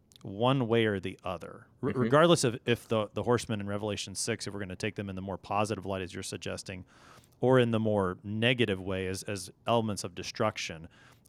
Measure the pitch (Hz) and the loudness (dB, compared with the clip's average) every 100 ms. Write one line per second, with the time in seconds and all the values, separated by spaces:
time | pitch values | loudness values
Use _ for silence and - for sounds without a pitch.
0 | _ _ - 98 120 139 113 117 110 98 | _ _ -12 0 2 2 4 4 4 0
1 | 92 - 92 90 87 - - _ 120 - | -4 -8 -8 -8 -10 -18 -20 _ -2 0
2 | 113 143 170 170 123 110 - 117 - 110 | 4 6 8 6 4 0 0 -2 0 0
3 | 104 104 101 120 - 107 101 101 107 98 | 0 -2 2 2 0 -4 -4 -4 -4 -4
4 | - 92 - 110 - 101 95 90 107 - | -6 -6 -4 -4 -6 -8 -8 -6 -4 -4
5 | 98 92 98 90 - 104 107 95 95 95 | -6 -6 -6 -8 -2 0 0 -2 -4 -4
6 | 87 95 95 98 98 92 - 92 - - | -4 -8 -8 -8 -8 -8 -10 -12 -14 -20
7 | - - - _ 123 131 117 110 110 104 | -20 -20 -20 _ 4 6 6 2 2 2
8 | 95 92 104 110 117 127 107 95 92 95 | 2 -2 -6 0 2 4 2 0 -2 -4
9 | 92 95 - 101 90 - - 117 110 98 | -4 -6 -6 -8 -10 -8 0 2 2 -4
10 | 101 87 87 - 107 - - 82 87 - | -8 -10 -8 -2 0 -2 -8 -10 -14 -20
11 | - - | -20 -20